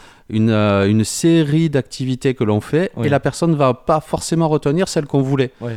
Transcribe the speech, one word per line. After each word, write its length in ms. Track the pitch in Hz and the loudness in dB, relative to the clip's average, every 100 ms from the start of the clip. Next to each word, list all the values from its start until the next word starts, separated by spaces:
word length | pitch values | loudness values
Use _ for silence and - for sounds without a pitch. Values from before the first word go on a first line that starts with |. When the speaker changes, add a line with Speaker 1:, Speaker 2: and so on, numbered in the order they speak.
| - - - | -20 -20 -6
Speaker 1:
une, 220 | 110 110 | 0 2
euh, 360 | 107 104 101 101 | 2 2 2 2
une 160 | 110 | 2
série 680 | 107 - 165 165 151 156 165 | 0 0 2 2 2 2 0
d'activités 640 | 143 - - 131 127 139 123 | -2 -4 -6 -6 -2 -2 0
que 80 | |
l'on 180 | 107 107 | 0 0
fait, 300 | - 147 190 - | 0 -2 -2 -4
Speaker 2:
Oui. 120 | 117 | 0
Speaker 1:
et 20 | |
la 100 | 143 | 0
personne 360 | 143 - 170 151 | 0 -2 0 2
va 180 | 135 | 0
pas 260 | 120 - 156 | 0 -2 -2
forcément 480 | - 156 - 165 165 | -2 -6 -2 -2 0
retenir 420 | 151 143 156 185 | 0 0 -2 -2
celle 180 | 170 147 | -4 -2
qu'on 160 | 139 | 0
voulait. 300 | 131 139 127 - | 0 0 -2 -6
Speaker 2:
Oui. 120 | 120 | -10